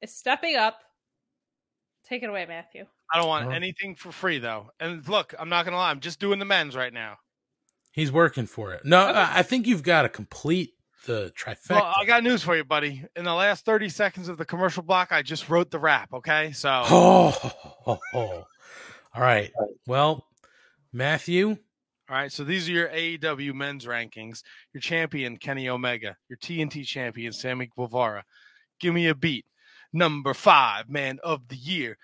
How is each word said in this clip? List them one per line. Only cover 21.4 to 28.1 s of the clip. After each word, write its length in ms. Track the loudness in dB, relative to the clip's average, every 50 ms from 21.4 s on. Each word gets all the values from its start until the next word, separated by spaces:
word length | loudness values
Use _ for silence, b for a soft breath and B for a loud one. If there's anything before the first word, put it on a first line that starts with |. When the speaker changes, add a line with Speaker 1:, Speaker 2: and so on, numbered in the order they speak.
| 2 2
Speaker 2:
All 640 | 0 -4 _ _ _ _ _ _ _ _ _ -8 -6
right, 160 | -6 -6 -6 -8
so 120 | -10 -6
these 240 | -4 -4 -4 -4 -2
are 40 | -2
your 160 | -2 -2 -2
A 220 | -4 -6 -6 -6
E 60 | -6 -6
W 360 | -4 -4 -4 -4 -6 -8 -6
men's 320 | -6 -8 -8 -8 -10 -10
rankings. 560 | -8 -8 -8 -8 -8 -12 -16 -16 -14 -16 -18 -20 b b b b b -18
Your 60 | -12
champion, 560 | -8 -4 -2 -2 -2 -2 -4 -6 -8 -8 -8
Kenny 320 | -10 -8 -8 -6 -6 -4 -6
Omega. 480 | -4 -4 -4 -4 -4 -4 -8 -10 -12 _ _ -20
Your 80 | -18 -16 -12
T 180 | -8 -6 -4
N 80 | -4 -4
T 160 | -6 -10 -10
champion, 480 | -10 -8 -8 -8 -8 -8 -8 -12 -12 -10
Sammy 380 | -8 -8 -6 -6 -6 -8 -10 -8
Guevara. 500 | -8 -8 -4 -2 0 0 0